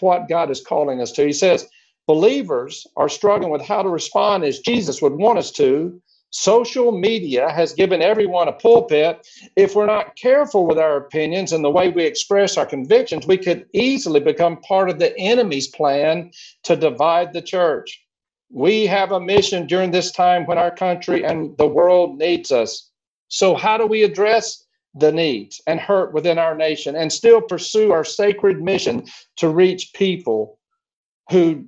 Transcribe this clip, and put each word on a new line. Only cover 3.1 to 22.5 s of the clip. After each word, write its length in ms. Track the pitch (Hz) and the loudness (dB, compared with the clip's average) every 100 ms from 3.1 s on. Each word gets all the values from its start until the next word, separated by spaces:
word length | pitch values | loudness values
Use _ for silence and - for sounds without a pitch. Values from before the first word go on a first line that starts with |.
| - 202 202 175 | 0 0 0 -2
with 100 | 151 | -6
how 180 | 139 208 | -4 -4
to 80 | 190 | -2
respond 540 | 170 - 208 208 196 | -4 -4 -2 0 0
as 160 | 156 127 | -2 -4
Jesus 420 | - 240 175 131 | -4 -2 -4 -2
would 120 | 147 | -2
want 260 | 143 208 226 | 2 2 0
us 140 | - | -2
to. 500 | - 139 139 170 180 _ _ _ | 0 2 2 -2 -10 _ _ _
Social 600 | - - 220 240 262 240 | -4 2 2 2 0 0
media 580 | 208 190 226 170 123 143 | 0 -2 -2 -2 -2 0
has 240 | 156 165 | 0 -2
given 300 | - 196 175 | 0 0 2
everyone 460 | 170 214 202 180 165 | 2 2 0 0 -2
a 40 | |
pulpit. 720 | - 226 233 233 151 156 165 _ - - | 0 4 4 4 2 0 -2 _ -20 -4
If 220 | - 196 196 | 2 2 2
we're 100 | 208 | 0
not 300 | 214 - - | 0 -4 -4
careful 500 | 247 269 285 202 170 | 0 2 2 0 0
with 120 | 160 | 2
our 180 | 156 143 | 0 0
opinions 560 | 139 156 156 175 185 | -4 -4 -2 -4 -4
and 120 | 160 | -2
the 60 | 147 | 0
way 200 | 170 185 | 2 2
we 140 | 175 | 0
express 520 | 165 - - 202 196 - | -2 -2 -2 0 0 0
our 100 | - | -4
convictions, 580 | 139 131 226 254 160 | -6 2 2 2 -4
we 140 | - 185 | 0 0
could 280 | 185 175 - | 0 -4 -4
easily 460 | - 247 269 185 151 | -2 0 -2 0 0
become 420 | 143 151 170 165 | 0 2 0 -2
part 280 | - 190 190 | -2 0 0
of 80 | 160 | 0
the 180 | 220 - | -2 0
enemy's 520 | 190 240 220 139 131 | 0 0 0 -2 -6
plan 640 | - 147 139 151 165 175 - - _ | -4 -2 0 0 -2 -6 -18 -20 _
to 100 | - | -2
divide 580 | 160 156 127 156 170 175 | 0 0 0 2 2 0
the 80 | 170 | -6
church. 640 | - 185 175 135 - - _ _ _ _ _ | -6 0 0 0 -6 -18 _ _ _ _ _
We 340 | - 151 220 208 | -2 0 2 0
have 240 | 196 190 | 0 -2
a 80 | 190 | -2
mission 480 | 180 202 196 190 156 | 0 0 0 -2 -2
during 240 | 180 185 | -2 0
this 220 | 175 175 | -2 -2
time 340 | - 180 180 165 | 0 2 2 0
when 100 | 170 | -2
our 140 | 175 | -2
country 540 | 175 185 175 - 165 | -2 -4 -4 -2 -2
and 340 | - 160 156 - | -2 -4 -6 -2
the 80 | 151 | 0
world 500 | 147 175 180 175 139 | 2 4 4 2 -2
needs 360 | 160 175 - | -2 -2 0